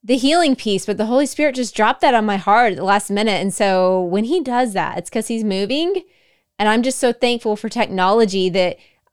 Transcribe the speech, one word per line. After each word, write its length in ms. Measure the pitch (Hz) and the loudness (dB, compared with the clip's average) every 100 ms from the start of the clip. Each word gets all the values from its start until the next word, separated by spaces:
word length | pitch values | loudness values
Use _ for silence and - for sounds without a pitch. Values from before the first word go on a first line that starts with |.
the 140 | 208 254 | 0 0
healing 380 | 269 339 320 254 | 2 2 2 0
piece, 320 | 220 190 - | 0 -2 -2
but 100 | 202 | -4
the 80 | 214 | 0
Holy 220 | 254 285 | 0 0
Spirit 260 | - 302 | 0 -2
just 220 | 254 240 - | -2 -6 0
dropped 260 | 214 254 | 0 2
that 140 | 311 240 | 2 2
on 100 | 214 | 0
my 120 | 196 | -2
heart 340 | 202 214 240 | 2 4 4
at 60 | 170 | 0
the 60 | |
last 280 | 185 202 - | 0 0 0
minute. 280 | 202 220 185 | -2 0 0
And 140 | 190 | -2
so 480 | 185 202 185 185 185 | 0 0 2 2 2
when 220 | 180 190 | 0 -2
he 180 | 226 349 | 0 -2
does 320 | 254 240 254 | -2 -2 -2
that, 240 | 190 160 - | -2 -4 -6
it's 140 | - | -6
'cause 160 | 233 214 | -8 -4
he's 160 | 226 | -4
moving. 580 | 214 190 202 277 339 381 - _ _ _ _ - | -2 -2 -2 -2 -2 -4 -6 _ _ _ _ -2
And 100 | 214 | 0
I'm 140 | 226 | 2
just 160 | 254 254 | 0 0
so 160 | 247 | -2
thankful 420 | 240 240 240 220 208 | 0 -2 0 -4 -4
for 140 | 220 | -6
technology 800 | 240 214 190 185 220 220 190 185 | -4 -4 0 2 4 2 0 0
that 280 | 185 180 - _ _ _ | 0 -2 -4 _ _ _